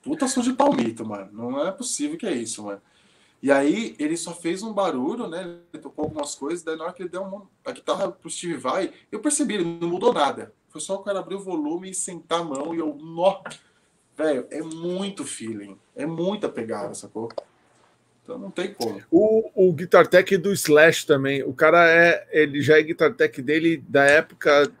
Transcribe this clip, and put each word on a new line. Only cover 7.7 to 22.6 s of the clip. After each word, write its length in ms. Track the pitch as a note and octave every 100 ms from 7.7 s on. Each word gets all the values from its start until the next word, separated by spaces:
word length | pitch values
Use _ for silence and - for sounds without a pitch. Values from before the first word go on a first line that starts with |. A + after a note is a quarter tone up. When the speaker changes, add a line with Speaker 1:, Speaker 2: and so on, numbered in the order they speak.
Speaker 1:
guitarra 400 | B2 - C#3+ F#3+
pro 180 | - E3
Steve 260 | - F3 D3
Vai, 360 | A#2+ E3 F3+ - _
eu 80 | G#3+
percebi, 360 | D4 D4 B3+ G#3
ele 220 | E3+ E3+
não 80 | E3+
mudou 240 | F3+ A#3+
nada. 400 | G3+ D3 A#2 - _ _
Foi 120 | D#3
só 140 | - G3
o 40 |
cara 160 | G3 G3
abrir 160 | E3+ G3
o 40 |
volume 480 | F#3 E3 D3 E3+ F#3+
e 20 |
sentar 460 | F#3 - F3 - E3
a 40 |
mão 300 | E3+ C3+ D#3
e 60 | E3
eu, 160 | D#3 C3+
nó, 460 | D#3+ E3 F#3 F#3+ - - _ _ _ _ _ -
velho, 300 | D#3 C3+ B2
é 120 | D3
muito 600 | D#3+ D#3+ E3+ F3+ G3+ F#3+ -
feeling, 520 | - A2 G#2 G2+ G2 _ -
é 100 | D3
muita 440 | E3 F3 G#3 -
pegada, 440 | - A2+ G#2+ G2+
sacou? 360 | G#2+ G2 A2 A2+ - _ _ _ _ _ _ _ _
Então 140 | - -
não 100 | G2
tem 240 | - F#3+
como. 280 | - A#2 G2+ -
Speaker 2:
O, 580 | E3 G#3+ A3 A3 - F#3
o 40 |
Guitar 340 | D3+ F3+ F#3 E3
Tech 280 | F3+ F#3 F#3+
do 140 | F3+
Slash 520 | G3 - D3+ D#3+ D#3+ -
também, 380 | C#3 C3+ C#3
o 100 | C#3+
cara 340 | C3 D#3+ E3+ E3+
é, 380 | E3 E3+ D#3 -
ele 300 | D#3 D3+ C#3+